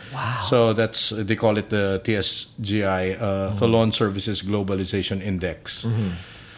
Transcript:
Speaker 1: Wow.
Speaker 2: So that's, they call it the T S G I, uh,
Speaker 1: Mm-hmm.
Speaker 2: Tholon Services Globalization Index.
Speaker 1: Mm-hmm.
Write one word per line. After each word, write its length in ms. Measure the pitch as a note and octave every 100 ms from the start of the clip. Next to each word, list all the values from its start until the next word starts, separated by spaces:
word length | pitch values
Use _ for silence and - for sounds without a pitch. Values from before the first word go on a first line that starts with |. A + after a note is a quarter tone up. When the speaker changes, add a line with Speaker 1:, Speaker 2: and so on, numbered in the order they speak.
| -
Speaker 1:
Wow. 280 | C3 A#2 B2 -
Speaker 2:
So 240 | B2+ A2+
that's, 360 | A2 A2 - - G#2+
they 200 | G#2 A2
call 220 | A2+ G#2+
it 120 | G#2
the 320 | G#2+ G2 F#2+
T 120 | G#2+ G#2+
S 320 | F#2 - - -
G 220 | G2+ G#2
I, 280 | G2 F#2+ F#2 F#2+
uh, 360 | G#2+ G2 G2
Speaker 1:
Mm-hmm. 80 | G2+
Speaker 2:
Tholon 340 | A2+ A2+ A2
Services 480 | G2+ A2 G2 G2+ G2
Globalization 800 | F#2+ G#2 G2 F#2+ F#2 G2+ F2 G2
Index. 600 | G2 F#2 F2 D#2 - - A2+
Speaker 1:
Mm-hmm. 240 | A2+ G2+ F2 - - -